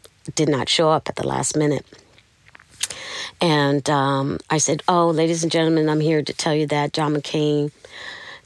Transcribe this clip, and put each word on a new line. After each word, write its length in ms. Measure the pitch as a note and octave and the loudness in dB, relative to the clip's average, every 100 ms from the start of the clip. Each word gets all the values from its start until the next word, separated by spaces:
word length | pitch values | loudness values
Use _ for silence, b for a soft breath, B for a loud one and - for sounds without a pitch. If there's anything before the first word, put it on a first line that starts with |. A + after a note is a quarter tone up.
| - _ - | -20 _ -6
did 140 | - D#3 | -2 0
not 220 | C3+ - | 0 0
show 180 | - D#3+ | 2 4
up 220 | D#3 - | 2 0
at 60 | - | -6
the 100 | - | -2
last 280 | C3 - | -2 -2
minute. 300 | D3+ D3+ C3+ - - _ _ _ _ _ - _ - - B B B B B | 0 0 0 -6 -20 _ _ _ _ _ -20 _ -10 -8 B B B B B
And, 480 | F3 D3+ C#3 C#3+ C#3+ | 2 4 4 2 2
um, 480 | C#3+ C3+ C#3 C#3 - - | 2 2 0 -2 -4 -2
I 80 | D#3 | -2
said, 260 | - D#3 - | 0 -2 2
"Oh, 220 | F3 E3+ | 2 4
ladies 320 | D#3+ E3 E3+ | 2 0 0
and 100 | E3 | 0
gentlemen, 380 | E3 D#3+ D#3+ D#3 | 2 2 2 2
I'm 100 | D#3 | 2
here 220 | D#3 D#3 | 2 0
to 100 | C#3 | -2
tell 220 | - E3 | -2 0
you 120 | D3+ D3 | 0 0
that 260 | D3 C#3+ | 0 -2
John 200 | - D3 | -2 -2
McCain 560 | D3 - D#3 D3+ D3 D3 - B B B B B B | -2 -2 -2 0 0 -2 -6 B B B B B B